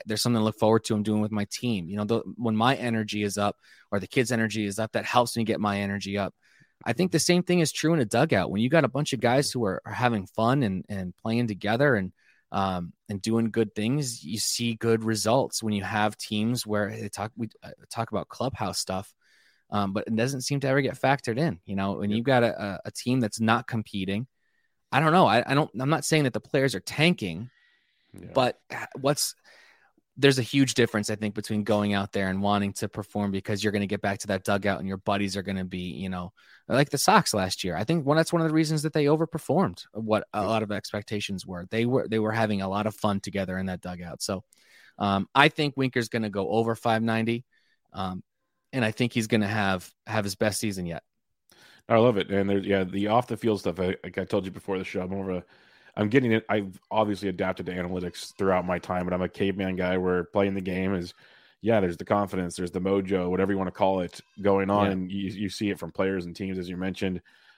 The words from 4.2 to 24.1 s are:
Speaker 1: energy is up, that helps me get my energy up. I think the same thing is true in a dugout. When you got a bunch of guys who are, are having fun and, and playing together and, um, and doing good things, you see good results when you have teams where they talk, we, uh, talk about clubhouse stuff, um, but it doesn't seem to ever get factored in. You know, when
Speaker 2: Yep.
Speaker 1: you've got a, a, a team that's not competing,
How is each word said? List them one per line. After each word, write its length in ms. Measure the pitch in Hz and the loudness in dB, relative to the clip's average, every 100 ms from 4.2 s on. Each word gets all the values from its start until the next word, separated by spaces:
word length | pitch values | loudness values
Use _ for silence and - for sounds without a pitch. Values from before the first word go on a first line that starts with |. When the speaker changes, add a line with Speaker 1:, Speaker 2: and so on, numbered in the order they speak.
| 117 | 0
Speaker 1:
energy 360 | 117 110 110 101 | 0 0 0 -2
is 120 | 98 | -2
up, 140 | 110 | -4
that 120 | 107 | -4
helps 320 | 101 120 120 117 | 0 2 2 0
me 60 | |
get 160 | 110 85 | 0 0
my 220 | 104 101 | 0 0
energy 360 | 101 101 98 101 | -2 -4 -4 -4
up. 160 | 95 - _ _ _ _ | -4 -6 _ _ _ _
I 80 | - | -4
think 180 | 117 185 | 0 2
the 80 | 160 | 2
same 240 | - 175 | 4 2
thing 160 | 175 175 | 4 2
is 140 | 156 | 2
true 200 | - 156 | 0 2
in 60 | 165 | 2
a 60 | |
dugout. 480 | 107 117 160 104 69 | 2 2 4 4 2
When 100 | 98 | 0
you 60 | 123 | 2
got 160 | 165 | 4
a 40 | 131 | 2
bunch 240 | 135 151 | 0 -2
of 80 | 117 | 0
guys 300 | 117 131 143 | 2 2 2
who 140 | 127 | 0
are, 180 | 104 90 | -2 -2
are 80 | 113 | -6
having 340 | 101 123 110 90 | -2 0 0 -2
fun 360 | - 113 143 | 0 2 4
and, 220 | 110 92 - | 2 0 -4
and 280 | 101 92 - | -6 -6 -8
playing 320 | 113 117 117 | -4 -2 -2
together 480 | 95 104 117 143 110 | -2 -2 2 4 4
and, 160 | 92 - _ _ _ | 0 -8 _ _ _
um, 400 | 98 95 90 85 - - | -2 -2 -2 -6 -12 -8
and 120 | 101 | -6
doing 300 | 110 113 113 | 0 0 2
good 240 | 113 110 | 0 -2
things, 500 | - 110 147 131 117 | -2 -2 0 -2 -8
you 140 | 76 107 | -8 -6
see 360 | - - 117 | -4 -2 -2
good 280 | 113 117 113 | -2 2 2
results 580 | 110 107 104 131 - - | 2 0 2 2 2 -4
when 140 | 110 | -2
you 80 | 104 | -2
have 340 | 95 107 107 - | -2 0 0 -2
teams 480 | - 104 110 123 | -4 -2 0 -2
where 300 | 107 104 101 | -2 -2 -2
they 140 | 110 104 | -6 -10
talk, 240 | - 107 113 | -8 -8 -6
we, 120 | 110 - | -10 -10
uh, 60 | 78 - - | -20 -20 -10
talk 220 | - 113 | -8 -4
about 160 | 101 76 | -4 -6
clubhouse 500 | - 127 - 98 - | -6 -6 -4 -4 -4
stuff, 340 | - 95 - _ _ _ _ _ _ | -6 -6 -8 _ _ _ _ _ _
um, 220 | 104 98 | -2 -2
but 140 | 101 - | -4 -2
it 80 | |
doesn't 280 | 110 127 135 | -2 0 -2
seem 180 | - 143 | -4 -2
to 80 | 135 | 0
ever 140 | 139 | 0
get 120 | 131 | 0
factored 440 | - 131 139 - 113 | 0 2 2 0 -2
in. 200 | 160 - | -2 -4
You 100 | - | -6
know, 200 | 95 98 | -4 -2
when 160 | 95 101 | -2 0
Speaker 2:
Yep. 60 | 110 | 0
Speaker 1:
you've 100 | 120 | 4
got 180 | 127 | 4
a, 180 | 117 - | 4 0
a, 180 | 104 90 107 | -6 -6 -10
a 40 | |
team 260 | - 123 127 | -8 -2 0
that's 220 | 110 - | 0 0
not 260 | 110 117 - | 2 2 0
competing, 600 | 113 - 101 92 | -6 -4 -4 -2